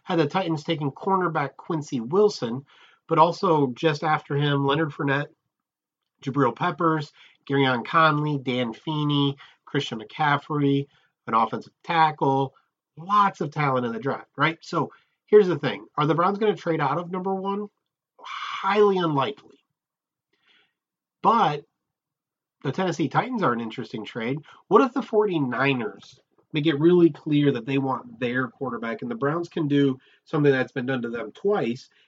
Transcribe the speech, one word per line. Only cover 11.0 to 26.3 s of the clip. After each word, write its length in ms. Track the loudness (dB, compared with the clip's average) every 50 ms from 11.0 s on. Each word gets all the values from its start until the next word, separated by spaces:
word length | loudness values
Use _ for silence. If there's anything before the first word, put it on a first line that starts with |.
| _ _ _ _ _
an 80 | 0 2
offensive 400 | 2 2 0 -2 -6 -10 -14 -20 _ -6
tackle, 720 | -2 2 2 2 2 2 0 0 2 2 2 0 -2 -6 _ _ _ _ _ _ _ _
lots 420 | -16 -6 0 2 4 4 2 0 -2
of 120 | -6 -4
talent 340 | -2 -2 0 0 0 0 -2
in 80 | -4 -6
the 60 | -6
draft, 300 | -4 -6 -6 -6 -10 _ _
right? 220 | -2 0 0 -2 -4
So 300 | -10 -6 -4 -4 -4 -4 -8 _ _ _ _ _ _
here's 200 | _ 6 6 8
the 100 | 6 2
thing. 280 | -2 -2 -4 -6 -6 -12 -8 _
Are 100 | -2 0
the 100 | 0 2
Browns 220 | 2 0 0 0
gonna 180 | 0 0 -2 -2
trade 260 | -2 -2 -2 -2 0
out 160 | -2 -2 -2
of 140 | -4 -6 -6
number 220 | -8 -6 -4 -4 -4
one? 360 | -4 -4 -4 -6 -6 -8 -10 _ _ _ _ _ _ _ _ _ -20
Highly 800 | -16 -14 -12 -10 -10 -10 -10 -4 -2 0 4 4 4 4 4
unlikely. 600 | 2 0 0 0 0 0 -2 -4 -10 -16 -20 -20 _ _ _ _ _ _ _ _ _ _ _ _ _ _ _ _ _ _ _ _ _ _ _ _ _ _ _ _ _ _ _ _ _ 2
But 400 | 2 4 4 2 0 0 -4 -10 _ _ _ _ _ _ _ _ _ _ _ _ _ _ _ _ _ _ _
the 120 | -8 -6 -4
Tennessee 340 | -2 -2 -2 -2 -2 -4
Titans 340 | 0 0 -2 -2 -2 -2 -2
are 120 | 0 0 0
an 80 | -2
interesting 440 | -4 -8 -10 -10 -10 -10 -10 -10 -10
trade. 340 | -10 -10 -8 -6 -6 -6 -8 -10 -14 -20 -20 _
What 140 | 4 4 4
if 120 | 4 4 0
the 80 | -4
forty-niners 1200 | -4 0 0 0 2 2 0 0 -2 -2 -2 0 0 0 0 0 -4 -6 -8 -12 -20 -20 -20 _ _ _